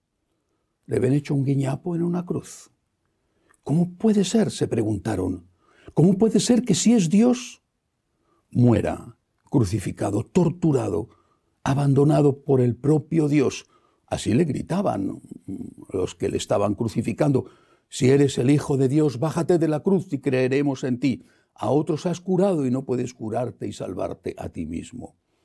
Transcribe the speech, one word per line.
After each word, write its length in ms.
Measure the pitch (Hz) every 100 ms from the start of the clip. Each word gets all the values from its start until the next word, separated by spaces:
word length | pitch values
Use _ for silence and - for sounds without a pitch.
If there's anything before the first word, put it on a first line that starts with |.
| _ _ _ _ _ _ _ _ -
le 140 | 117
ven 140 | 123
hecho 220 | 143 147 143
un 80 |
guiñapo 520 | 131 139 135 135 180 170
en 80 |
una 220 | 175 175 180
cruz. 460 | 151 - - - _ _ _ _ _ _ _ _ _
¿Cómo 320 | - 151 175 -
puede 280 | 220 208
ser?, 280 | 180 226 175
se 160 | - -
preguntaron. 800 | 113 107 101 110 98 92 90 - _ _ _ - -
¿Cómo 220 | 165 190
puede 200 | 220 202
ser 220 | - 240
que 140 | 247 185
si 180 | 208
es 160 | 240 165
Dios, 540 | 196 240 247 - - _ _ _ _ _ _ _ _ _
muera 640 | - 120 104 85 82 - - _ _ _
crucificado, 720 | 151 101 107 151 - 101 104
torturado, 880 | - 185 160 - 165 135 107 98 95 _ _ _ _ _
abandonado 800 | - 135 143 135 143 151 147 139
por 180 | - 135
el 140 | 123 120
propio 520 | 139 156 - 165 151
Dios? 380 | 147 120 - - _ _ _ _
Así 300 | - 95 110
le 100 | 170
gritaban 760 | 120 - 175 190 113 98 90 - - - 95 - - -
los 220 | 98 90
que 160 | - 95
le 80 | 98
estaban 380 | - 104 101 104
crucificando: 680 | 113 120 117 110 151 131 - - _ _ _
"Si 220 | - 127
eres 260 | 139 143 -
el 140 | 123
Hijo 260 | 147 - 135
de 100 | 135
Dios, 300 | 147 151 120
bájate 400 | 156 170 151 180
de 100 | 160
la 120 | 151
cruz 340 | 196 190 -
y 60 | 131
creeremos 640 | - 127 127 135 143 131
en 160 | 139 123
ti. 240 | 143 117 - _ _ -
A 160 | 113
otros 340 | 139 160 156 180
has 160 | 170
curado 460 | - 180 202 170 131
y 40 |
no 140 | 131 127
puedes 300 | 127 127 -
curarte 520 | 110 113 123 - 107
y 60 |
salvarte 640 | 101 104 92 92 90 - -
a 120 | -
ti 180 | - 78
mismo". 500 | 82 82 80 82 _ _ _